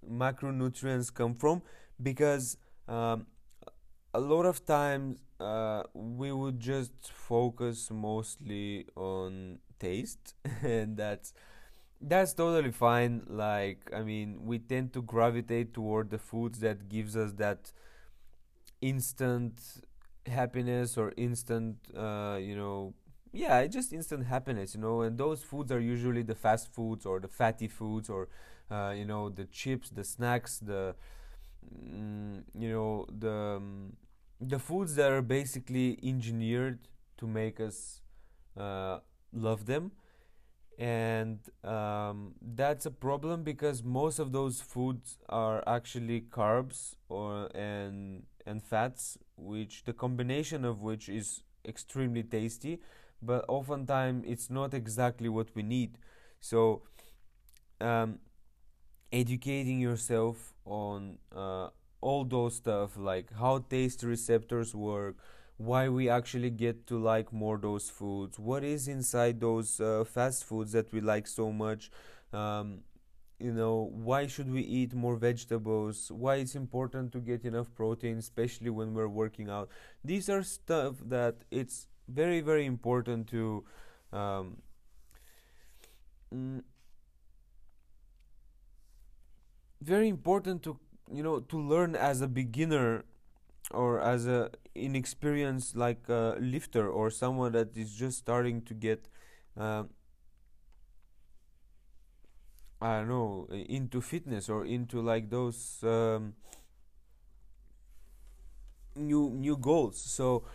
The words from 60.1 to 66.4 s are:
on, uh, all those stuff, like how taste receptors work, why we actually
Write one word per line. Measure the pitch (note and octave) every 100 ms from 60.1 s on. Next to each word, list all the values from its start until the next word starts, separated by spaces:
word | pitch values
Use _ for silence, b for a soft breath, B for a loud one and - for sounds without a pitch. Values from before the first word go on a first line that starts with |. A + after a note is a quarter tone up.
| A#2 A2+ A#2 - -
on, | - G#2 G#2 G2+ G2 - -
uh, | - F#2+ F#2+ F#2 - _ -
all | - C#3
those | C3 B2 A#2+ A#2+
stuff, | - G#2 G2+ G2
like | G2 F#2 -
how | G#2+ B2 C3+
taste | C3 C3 B2+ -
receptors | A#2+ A#2 A#2 A2+ A2+ A#2+ A2+
work, | G#2 G#2 G#2 G2+ F#2+ B B B B
why | A2 B2+ C3
we | B2+ B2+
actually | A#2+ A#2 B2+